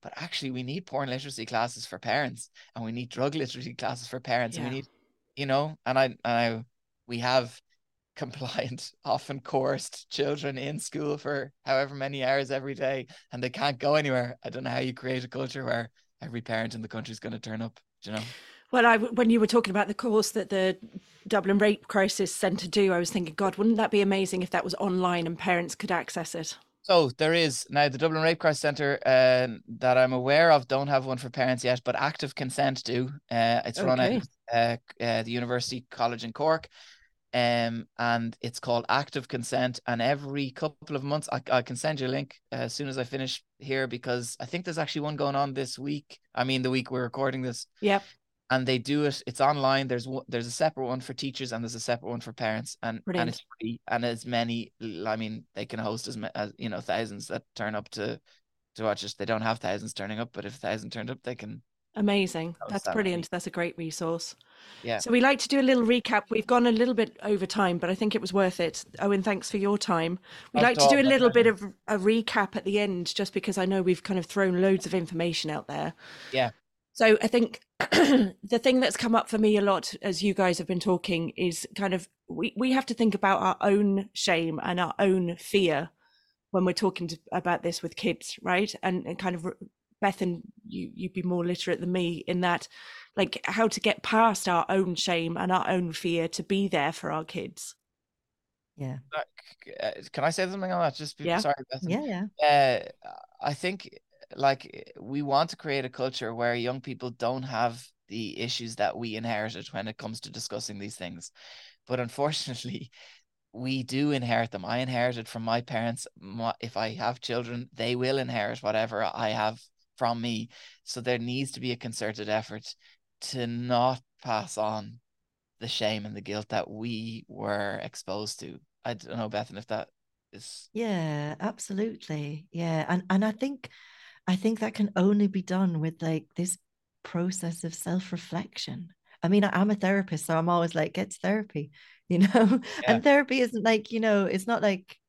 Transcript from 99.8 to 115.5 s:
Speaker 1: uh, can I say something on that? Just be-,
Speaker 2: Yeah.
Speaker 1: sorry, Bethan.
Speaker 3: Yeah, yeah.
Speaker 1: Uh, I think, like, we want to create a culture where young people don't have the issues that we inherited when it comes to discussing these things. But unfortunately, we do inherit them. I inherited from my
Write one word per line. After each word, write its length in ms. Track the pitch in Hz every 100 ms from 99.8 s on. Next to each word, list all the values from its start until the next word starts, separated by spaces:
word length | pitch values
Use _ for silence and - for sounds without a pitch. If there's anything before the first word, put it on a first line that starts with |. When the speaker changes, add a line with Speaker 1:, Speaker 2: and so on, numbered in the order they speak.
Speaker 1:
uh, 100 | - - -
can 120 | -
I 60 | 143
say 180 | 165 185
something 240 | 196 185
on 80 | 180
that? 160 | 165 139
Just 220 | 151 -
be-, 60 |
Speaker 2:
Yeah. 140 | 151 170
Speaker 1:
sorry, 160 | 151 143 135
Bethan. 180 | 131 180
Speaker 3:
Yeah, 360 | 196 294 185 202 _
yeah. 400 | 151 147 135 117 - -
Speaker 1:
Uh, 60 | - 50 - _
I 140 | -
think, 360 | 147 180 185 - - _ _ -
like, 580 | - 139 135 - - - -
we 240 | 107 139
want 280 | 143 139 165
to 60 | -
create 280 | 160 139
a 60 | 131
culture 440 | 127 131 127 113
where 200 | 117 120
young 260 | 117 117 131
people 300 | 127 127 127
don't 320 | 117 117 131
have 420 | 131 113 120 117 - _ _
the 320 | 113 107 -
issues 360 | 120 - 117 113
that 200 | 101 -
we 200 | 117 110
inherited 520 | 117 110 107 92 -
when 180 | 98 110
it 120 | 107
comes 220 | 110 113
to 100 | -
discussing 480 | 107 - 104 - 101
these 180 | 101 -
things. 340 | 90 85 - _ - - - _ _
But 140 | 127
unfortunately, 920 | 120 - 143 151 - 120 123 - 120 - - - _ _ _
we 300 | 107 127 135
do 300 | 127 135 147
inherit 380 | 147 120 117 113
them. 120 | 101
I 140 | 92 117
inherited 500 | 127 127 123 120 113
from 140 | 117
my 180 | 113